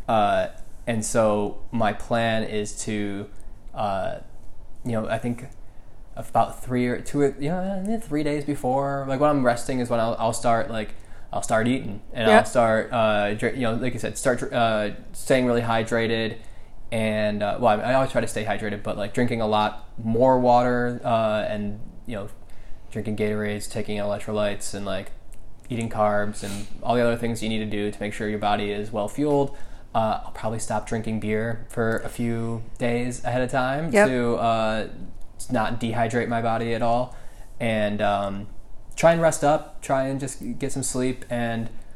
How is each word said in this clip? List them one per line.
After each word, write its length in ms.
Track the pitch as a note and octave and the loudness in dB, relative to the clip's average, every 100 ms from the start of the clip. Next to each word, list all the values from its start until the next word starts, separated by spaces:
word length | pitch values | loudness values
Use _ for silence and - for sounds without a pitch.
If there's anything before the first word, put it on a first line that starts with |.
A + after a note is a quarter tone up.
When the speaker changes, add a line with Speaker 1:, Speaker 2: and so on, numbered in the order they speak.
| - | 2
Speaker 1:
Uh, 400 | A2 G2+ F#2 F#2 - - - A#2+ | 4 4 4 0 -4 -8 -6 -2
and 200 | A2+ - | -2 0
so 560 | B2 G#2+ G#2 G2+ - - | 4 4 4 0 -2 -2
my 220 | A#2 G#2 | 2 2
plan 500 | G#2 - A#2 A#2 A2 | 0 -2 0 2 0
is 340 | A2 G#2+ G#2 - | 0 -2 -4 -4
to, 460 | - G#2+ G2+ G2 G#2+ - - - - - | -4 -2 -2 -4 -6 -8 -8 -10 -8 -4
uh, 440 | G#2 F#2+ - - - - - - - - B2 | -2 -2 -2 -6 -8 -8 -6 -6 -6 -6 -2
you 80 | |
know, 140 | A2 G#2+ | -2 -2
I 100 | A2+ | -2
think 280 | A#2+ A#2+ - - - - - - - - | -2 -4 -8 -12 -10 -10 -12 -12 -10 -10
about 480 | - - - - | 0 2 2 -2
three 240 | - B2 B2 | -2 0 0
or 120 | B2 | -2
two, 360 | - C#3+ C#3 C3+ | -2 2 2 2
you 100 | C#3+ | -2
know, 520 | F#3 F#3+ G3 G3 A3+ | -2 -2 -2 -2 -2
three 220 | D3 D3 | -2 -2
days 200 | D3 D3 | 0 -2
before, 640 | D3 C#3 B2+ C3+ C#3 C#3 C3+ | -2 -2 0 0 0 -2 -2
like, 120 | C3+ | 2
when 100 | D3+ | 4
I'm 160 | C#3+ B2 | 6 4
resting 340 | A#2 - B2+ | 2 0 -2
is 100 | A#2 | 0
when 100 | A#2 | 2
I'll, 160 | A2+ A2+ | 0 2
I'll 160 | A2+ | 0
start, 380 | - A#2+ A#2 G#2+ | 2 4 4 2
like, 240 | A2 G#2+ - - - - | -4 -4 -8 -8 -10 -6
I'll 120 | G2+ | -4
start 240 | - A2 A#2 | 0 2 2
eating, 340 | C3 A2 G2+ - | 0 -2 -8 -6
and 120 | B2+ A2 | 0 6
I'll 120 | G#2+ | 6
Speaker 2:
Yep. 100 | G#2+ | 6
Speaker 1:
start, 440 | B2+ A2+ A2 - | 4 4 4 2
uh, 420 | B2 A2 G#2 G2+ G#2+ | 2 2 4 2 0
dri-, 180 | A#2 | -2
you 80 | B2+ | 0
know, 140 | A#2 A#2 | 0 0
like 180 | B2+ | -2
I 40 | B2 | -2
said, 200 | A2 - | -4 0
start, 240 | C3+ A#2+ | 0 0
uh, 480 | - B2+ A#2 G#2+ G#2 F#2 - | 0 0 2 2 -2 -4 -8
staying 340 | - - C3 B2 | -6 2 4 4
really 160 | A#2+ | 2
hydrated, 760 | A#2 A2+ A2 A#2 A2+ A2+ A2 - - - - - - | 2 0 2 0 2 0 -2 -6 -10 -10 -10 -8 -4
and, 520 | A2+ A2 G#2+ G#2+ G#2 | 0 0 2 0 0
uh, 140 | G2+ G#2 | -2 2
well, 200 | A#2 G#2 | 4 4
I, 120 | A2+ | 2
I 20 | |
always 180 | C3 C3 | 2 2
try 100 | A#2+ | 0
to 60 | A2 | 0
stay 180 | A2 G#2+ | -2 -2
hydrated, 360 | G2+ G#2+ G#2 | -2 -2 -4
but, 160 | G#2+ G#2 | -4 -4
like, 160 | G2+ | -2
drinking 280 | - A#2+ A#2 | 2 2 2
a 60 | G#2+ | 2
lot 420 | G#2+ G#2+ - - - | 4 2 0 -8 -6
more 380 | A2+ A2+ C3 B2+ | 0 4 6 6
water, 600 | B2 A#2+ B2 B2 A#2+ A#2+ | 6 6 6 2 0 -2
uh, 420 | B2+ A2+ A2 G#2+ - | 0 2 2 0 0
and, 320 | G#2+ G#2 G#2 - - - | -2 -4 -4 -8 -8 -8
you 100 | G#2 | -6
know, 140 | G2 - - - - - - | -8 -10 -8 -6 -4 -4 -4
drinking 280 | A2+ G#2+ G#2 | -4 -2 0
Gatorades, 520 | G#2+ G#2+ G#2 G#2 - | 0 0 -2 -4 -4
taking 280 | A2+ G#2 G#2 | -4 -2 -2
electrolytes, 760 | G2+ A2 A2 G#2+ G#2 G2+ - | -2 -2 -2 0 0 0 -4
and, 120 | G2 G2 | -4 -4
like, 260 | F#2+ - - - - - - - | -4 -4 -8 -6 -6 -6 -8 -6
eating 200 | A#2 A2+ | -4 -2
carbs, 540 | G#2+ G#2 G#2 G#2 G#2 | 2 4 4 2 -2
and 220 | G2 G2+ G#2+ - | -4 -4 -4 -2
all 140 | A#2+ A#2+ | 2 4
the 60 | |
other 160 | A#2 A#2 | 4 2
things 260 | A#2 A2+ | 0 -2
you 60 | G#2+ | -2
need 100 | A2 | -2
to 60 | G#2+ | 0
do 260 | G#2 G#2 | 0 -2
to 80 | G#2 | -2
make 140 | G#2 | -6
sure 160 | - G#2+ | -4 -4
your 100 | G#2 | 0
body 320 | G#2 G#2 G2+ | 2 2 0
is 220 | G#2 G#2 | -2 -2
well 160 | A2 G#2 | -2 -2
fueled. 460 | - D3 C#3+ C#3 - - - - | 0 2 4 2 -2 -4 -6 -2
Uh, 280 | A#2 A2 G2 | 0 2 0
I'll 80 | - | -4
probably 280 | - A2 A2+ | -4 -4 -2
stop 280 | - G#2+ - | -2 -2 -2
drinking 320 | A3+ A#2 A2 | -2 -2 -2
beer 460 | G#2+ A2 A#2 A#2 - | 0 0 0 -4 -4
for 300 | - A2+ A2+ | 0 0 0
a 120 | - | -2
few 540 | - A#2 A#2 A#2 A2+ - - | -2 0 0 -2 -4 -4 -2
days 460 | A#2+ A#2+ B2 A#2+ A#2+ | 0 0 -2 -2 0
ahead 160 | B2 | 0
of 100 | B2 | 2
time 400 | C3+ B2+ C#3+ E3 | 0 0 0 2
Speaker 2:
Yep. 160 | G3+ G#3 | 4 6
Speaker 1:
to, 280 | B2+ A#2+ A#2 | 4 2 2
uh, 520 | A#2 A2+ A2 A2 F#2+ E2+ F2+ - - - - | 2 2 2 0 -4 -6 -8 -6 -8 -6 -2
not 300 | B2 G#2+ A#2 | 0 0 0
dehydrate 480 | A#2 A2+ A2+ A#2+ A#2 | 0 0 2 0 0
my 120 | A#2 | 0
body 320 | A#2 A2+ A#2 | 0 0 0
at 80 | A2+ | 2
all, 360 | A#2 A#2+ - - - - - - | 2 2 0 -6 -8 -8 -10 -2
and, 420 | A#2+ A2 G#2 G#2 | 0 2 0 2
um, 460 | G2+ G2+ G2+ G2+ G#2+ - - - - - | 2 2 0 -4 -6 -8 -6 -8 -6 4
try 160 | E3 | 6
and 100 | E3+ | 6
rest 220 | D#3+ - | 4 4
up, 380 | D3 D3+ - - | 4 2 0 -8
try 240 | - C3+ C3 | -2 0 0
and 140 | C3+ | -2
just 380 | C3+ - A#2+ A#2 | -6 -6 -6 -4
get 140 | C3 | -2
some 100 | C#3 | -2
sleep, 440 | A#2+ B2+ B2+ B2+ - | -2 0 0 -2 -4
and, 400 | A#2+ A#2 A2+ A2+ - - | -2 -2 -2 -4 -6 -6